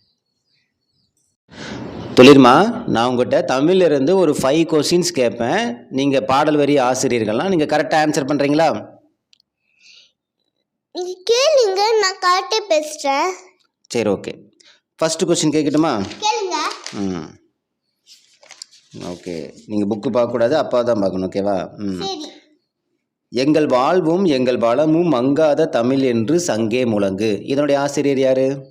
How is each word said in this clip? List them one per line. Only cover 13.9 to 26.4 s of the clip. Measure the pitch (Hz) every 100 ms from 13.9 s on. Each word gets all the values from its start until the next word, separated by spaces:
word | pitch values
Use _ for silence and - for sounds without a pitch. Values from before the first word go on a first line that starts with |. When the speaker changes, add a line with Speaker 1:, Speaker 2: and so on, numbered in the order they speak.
| 120 107
Speaker 1:
ஓகே. | 95 - - - _ - _ _
ஃபர்ஸ்ட் | - 160 -
கொஸ்டின் | 170 160 160 151
கேட்கட்டுமா? | 147 147 160 110 98 -
Speaker 2:
கேளுங்க. | 831 466 381 311 349 - -
Speaker 1:
ம். | 214 196 - - - _ _ _ _ _ _ _ - _ _ - - - _ _ 107
ஓகே, | 90 87 90 82 71 -
நீங்க | - 104 101
புக்கு | 110 135
பார்க்கக்கூடாது, | 120 117 120 117
அப்பா | 156 107 123
தான் | 117 110
பார்க்கணும், | 98 92 92
ஓகேவா? | 101 98 95 80 -
ம். | 101 90
Speaker 2:
சரி. | 381 302 302 - _ _ _ _ _ _ _ _ _
Speaker 1:
"எங்கள் | 117 139 156
வாழ்வும் | 147 123 139 185 156 175
எங்கள் | 190 131 127 120
வளமும் | 117 123 156 160 175
மங்காத | 123 135 143 156 147 160
தமிழ் | 117 120 135
என்று | 131 117 110
சங்கே | 170